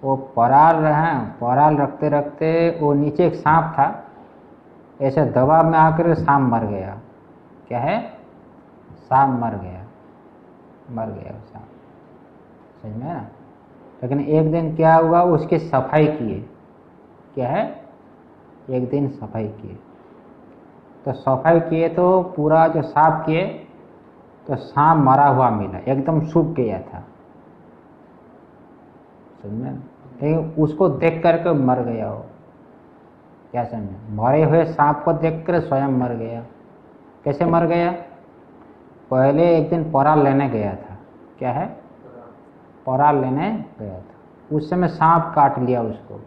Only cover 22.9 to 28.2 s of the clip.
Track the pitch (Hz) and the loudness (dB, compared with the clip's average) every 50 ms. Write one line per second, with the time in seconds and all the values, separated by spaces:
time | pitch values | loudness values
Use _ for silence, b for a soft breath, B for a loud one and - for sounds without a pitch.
22.9 | - 147 156 160 156 - - 165 156 165 190 214 - - - - - - - - | 2 4 4 4 2 0 -2 -2 -2 -2 -2 -4 -8 -12 -18 -20 -20 -20 -20 -20
23.9 | - - - - - - - - - _ - - 135 135 - - - 139 147 160 | -20 -20 -20 -20 -20 -20 -20 -20 -20 _ -10 -8 -8 -8 -8 -6 -2 2 4 4
24.9 | 165 156 139 127 131 135 143 143 127 131 131 123 110 104 101 95 92 92 - 127 | 4 4 4 4 4 4 4 4 4 2 2 0 0 -2 -6 -6 -8 -10 -4 -4
25.9 | 135 135 135 147 160 151 - - - 170 156 - - 139 123 110 98 90 87 - | -4 -2 -2 -2 -2 -2 -2 0 0 0 0 0 -2 -4 -4 -4 -4 -8 -10 -14
26.9 | - - - - - - - - - - - - - - - - - - _ - | -16 -18 -18 -20 -20 -20 -20 -20 -20 -20 -20 -20 -20 -20 -20 -20 -20 -20 _ -20
27.9 | - - - - - - | -20 -20 -20 -20 -20 -20